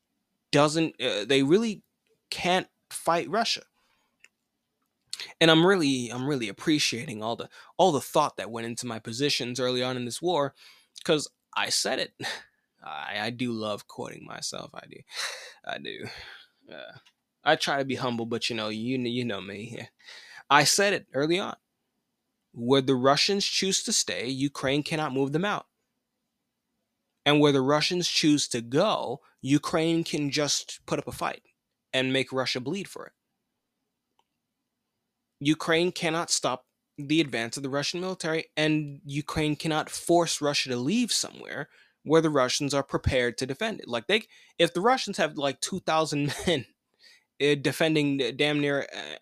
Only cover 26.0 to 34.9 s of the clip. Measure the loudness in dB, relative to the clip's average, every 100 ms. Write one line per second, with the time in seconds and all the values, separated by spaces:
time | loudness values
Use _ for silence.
26 | _ _ _ _ _ _ _ _ _ _
27 | _ _ 4 6 6 6 4 2 2 0
28 | 0 2 4 4 2 -4 -2 2 2 0
29 | -4 -8 _ _ 0 2 2 0 2 0
30 | 0 -2 -2 0 0 -2 -6 -12 -6 -4
31 | -4 -6 -6 -6 _ _ _ _ _ -2
32 | 2 0 0 -2 -2 -4 -4 -6 -8 -14
33 | -18 _ _ _ _ _ _ _ _ _
34 | _ _ _ _ _ _ _ _ _